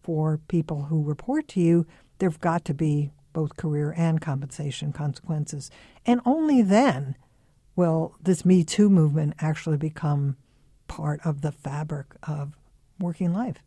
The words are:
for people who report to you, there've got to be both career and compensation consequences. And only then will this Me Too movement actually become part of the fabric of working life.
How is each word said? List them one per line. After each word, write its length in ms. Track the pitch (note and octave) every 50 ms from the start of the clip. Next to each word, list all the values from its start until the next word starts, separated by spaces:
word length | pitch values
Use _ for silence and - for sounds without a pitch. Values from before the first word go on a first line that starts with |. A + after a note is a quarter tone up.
for 380 | _ - E3 D#3 D#3 D#3 D#3 D3+ - _
people 360 | - E3+ D#3 D#3 D#3+ C#3+ C#3+
who 180 | D3 D#3+ D#3+ D3+
report 440 | C#3+ D3+ - - - C4 D#4 D4+ _
to 120 | - F#3+
you, 240 | F3 E3 E3+ E3+ E3 - - - _ _ _ _
there've 220 | F#3+ F#3 D#3 -
got 240 | - F3 E3 E3+ -
to 80 | - D3+
be 380 | C#3 E3 D#3 D3 D3 D3 C#3+ - _ _ _ _
both 240 | D#3+ D#3+ D3 -
career 360 | - - E3 D3+ D3 D3 D3 D#3+
and 240 | E3 E3 E3 D#3+ D#3+
compensation 720 | D#3+ - C#3 C#3 C#3 C3+ - - D3 C#3+ C3 - - D3 C#3
consequences. 800 | - D3 C#3+ C3+ - _ - E3 D3+ D3 - - C#3+ C3+ - - - - - _ _ _
And 140 | - A#3+ A#3+ -
only 380 | A#3+ C4+ D#4+ D#4+ D4+ D4 B3+ A3+
then 540 | F#3+ F#3+ G#3+ C4 C#4 C3+ C3 C#3+ C3 C3+ - _ _ _ _ _ _ _ _ _ _ _
will 400 | - F3+ E3+ D#3+ D#3+ D#3+ - - _ -
this 220 | E3+ F#3 E3 -
Me 180 | F3+ F#3 F#3 E3
Too 260 | - - - G#3 G#3
movement 460 | G3 F3+ D#3 D3+ C#3+ D#3 D3+ D3 D3+ -
actually 360 | - D#3 D#3 - - E3 D#3
become 600 | D3 D3 D#3 D#3 - - D3+ D3 C#3+ C#3+ C#3 C3+ _ _ _ _ _ _ _ _ _ _
part 340 | _ - - D#3 D3 D3 D3 -
of 160 | E3 D3+ C#3
the 120 | C#3 D3+ D3
fabric 540 | - - C#3 C#3 D3 D#3 D3+ D#3 C#3+ C#3 _ - - -
of 340 | - D3+ D3 C#3+ C#3+ D3 _ _ _ _ _ _ _ _ _
working 340 | F#3+ F3 E3 - F#3+ F3 E3+
life. 240 | F#3+ A#3+ C4 D#3+ - _